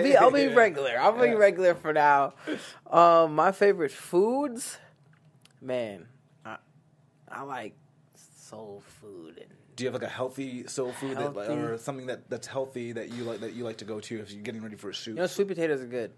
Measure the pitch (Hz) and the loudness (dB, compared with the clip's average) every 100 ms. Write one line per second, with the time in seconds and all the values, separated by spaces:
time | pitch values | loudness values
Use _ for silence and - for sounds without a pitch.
0 | 277 269 247 285 277 240 214 143 135 - | 8 8 8 6 4 6 4 2 -4 2
1 | 180 233 240 220 202 180 180 160 160 151 | 2 4 2 6 4 6 2 2 0 4
2 | 147 143 139 - - 277 - - - 165 | 6 6 2 -4 -10 -10 -12 -18 2 6
3 | 170 165 160 151 175 190 202 190 139 - | 8 8 4 2 2 4 2 2 -2 -6
4 | - 175 214 269 294 233 - - - _ | -2 2 2 2 -2 -6 -12 -14 -20 _
5 | _ _ _ _ _ _ 127 127 110 95 | _ _ _ _ _ _ -6 -6 -6 -10
6 | 80 _ _ _ 110 110 _ _ _ _ | -20 _ _ _ -18 -18 _ _ _ _
7 | _ _ - - 139 127 107 _ _ _ | _ _ -18 -14 -12 -12 -12 _ _ _
8 | _ _ _ _ - 110 107 101 98 - | _ _ _ _ -20 -18 -18 -18 -20 -20
9 | 107 90 80 - - _ _ - 127 117 | -20 -20 -20 -20 -20 _ _ -8 -6 -6
10 | - 113 131 139 135 123 - - 123 123 | -8 -8 -8 -8 -12 -12 -10 -8 -8 -6
11 | 135 131 143 139 - 151 151 - - 135 | -8 -6 -6 -6 -6 -6 -6 -8 -8 -10
12 | 127 110 - 120 - 135 135 127 120 113 | -8 -10 -10 -12 -8 -8 -8 -8 -10 -10
13 | 101 120 117 107 113 113 117 110 104 107 | -10 -10 -8 -8 -10 -10 -10 -10 -10 -10
14 | - 113 101 101 107 113 110 104 101 - | -10 -12 -12 -14 -12 -12 -12 -14 -14 -12
15 | 117 160 180 180 196 170 165 139 123 123 | -10 -6 -4 -2 -4 -2 -2 -4 -6 -8
16 | 107 | -8